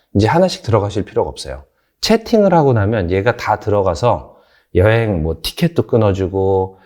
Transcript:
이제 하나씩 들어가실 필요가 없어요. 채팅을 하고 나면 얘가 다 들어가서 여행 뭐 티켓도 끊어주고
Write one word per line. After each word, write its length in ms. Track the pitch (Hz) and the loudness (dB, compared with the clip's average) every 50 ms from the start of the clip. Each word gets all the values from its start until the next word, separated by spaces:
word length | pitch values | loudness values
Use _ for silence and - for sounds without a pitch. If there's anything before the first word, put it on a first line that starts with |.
| _ _ - | _ _ 0
이제 120 | 101 104 107 | 0 2 2
하나씩 360 | 139 170 190 180 - - - | 4 2 2 0 -2 -4 -4
들어가실 420 | - 110 107 98 101 - 107 92 | -2 0 0 0 -2 -4 -6 -6
필요가 240 | - - 117 95 76 | -4 -4 -4 -4 -4
없어요. 360 | - - - 67 65 67 - _ _ _ _ _ _ _ | -6 -12 -12 -14 -14 -14 -16 _ _ _ _ _ _ _
채팅을 520 | - - 220 226 220 - - 220 202 196 175 | -2 0 0 0 0 0 2 2 4 4 4
하고 200 | 165 147 139 123 | 4 4 4 2
나면 380 | 110 98 101 117 107 90 82 | 2 0 0 0 -2 -2 0
얘가 260 | 92 98 98 120 117 - | 0 0 0 0 -2 -2
다 220 | - - 107 101 | -2 -4 -4 -2
들어가서 760 | - 107 104 101 95 95 85 - 120 120 101 73 - - - _ _ _ _ _ _ _ - | -2 -2 0 0 0 0 -2 0 0 0 0 -2 -4 -10 -20 _ _ _ _ _ _ _ 0
여행 460 | 90 92 110 113 117 117 107 98 82 | 2 4 4 4 2 0 0 -2 -2
뭐 160 | 76 80 80 - - | -2 -4 -6 -6 -8
티켓도 400 | - - - 170 160 - - 113 | -12 -6 -2 -4 -2 0 -2 -2
끊어주고 960 | - 127 117 107 101 95 98 95 87 95 98 95 95 98 95 95 95 95 _ _ | 0 0 0 2 2 0 0 -2 -2 -2 -2 0 0 0 0 -2 -4 -8 _ _